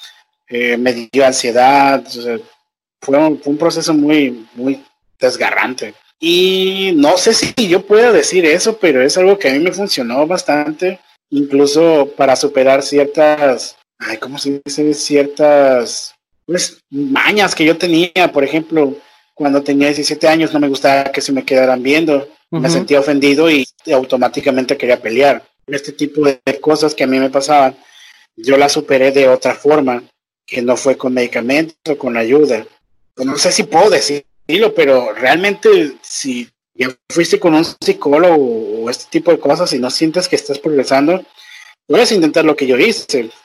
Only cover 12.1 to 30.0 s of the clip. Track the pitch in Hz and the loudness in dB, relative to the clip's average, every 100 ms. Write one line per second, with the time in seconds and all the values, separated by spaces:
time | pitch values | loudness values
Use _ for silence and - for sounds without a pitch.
12.1 | - 135 131 143 135 131 135 135 143 143 | 0 0 2 0 0 2 2 2 0 0
13.1 | 160 151 151 143 120 - - _ _ - | 2 2 2 0 -2 -6 -18 _ _ -12
14.1 | - 127 143 143 139 143 139 151 147 - | -10 -12 -10 -8 -8 -6 -2 -2 -2 0
15.1 | 143 143 143 151 147 139 127 113 - - | 0 0 2 4 4 4 2 0 -8 -14
16.1 | _ _ _ - 175 - - _ 139 143 | _ _ _ -8 -6 -6 -10 _ -6 -2
17.1 | 131 131 208 185 - 156 165 180 165 175 | 0 0 2 0 2 0 0 0 0 0
18.1 | 185 165 143 135 156 156 160 139 143 - | 0 0 0 -2 -2 -2 0 0 -2 -14
19.1 | _ _ - 147 139 143 139 143 147 139 | _ _ -6 -2 -2 0 0 0 -2 -4
20.1 | 147 160 160 156 151 143 135 143 139 139 | -2 0 2 0 0 -2 0 0 0 0
21.1 | - 135 131 131 131 131 127 127 151 160 | -6 -4 -4 0 2 2 0 0 0 2
22.1 | 143 139 _ _ 165 - 170 190 143 143 | 0 -4 _ _ -4 -2 -2 0 2 2
23.1 | 143 139 143 165 147 127 _ - 135 123 | 2 2 2 2 2 -2 _ -4 -2 0
24.1 | 127 120 143 143 131 127 143 123 123 113 | -2 -2 -2 -2 -2 -2 -2 0 -2 -2
25.1 | 117 139 117 - _ - 143 143 143 147 | 0 2 2 -4 _ -12 -10 -10 -8 -6
26.1 | 151 143 135 - 127 - 151 151 151 135 | -2 0 0 -4 -4 -2 0 0 -2 -2
27.1 | 131 135 139 135 147 131 131 _ _ - | 0 0 -2 0 2 2 -2 _ _ -20
28.1 | _ _ - 117 139 143 151 143 135 135 | _ _ -8 0 2 2 0 0 2 2
29.1 | 135 135 127 127 120 143 156 131 120 | 4 4 2 0 -2 0 2 0 -4